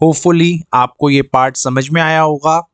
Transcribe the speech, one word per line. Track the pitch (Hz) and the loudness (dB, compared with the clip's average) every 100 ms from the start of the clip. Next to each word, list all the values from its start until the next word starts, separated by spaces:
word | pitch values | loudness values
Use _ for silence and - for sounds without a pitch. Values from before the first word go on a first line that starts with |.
Hopefully | 160 151 175 170 170 170 - | 0 0 0 2 2 -2 -2
आपको | 123 127 - 147 | -2 -2 -2 0
ये | 139 135 | 0 0
पार्ट | 131 131 131 | 0 0 -4
समझ | 131 131 135 | -4 -4 -2
में | 165 | -2
आया | 156 160 | 0 0
होगा। | 156 147 151 165 - | 0 -2 -2 -2 -2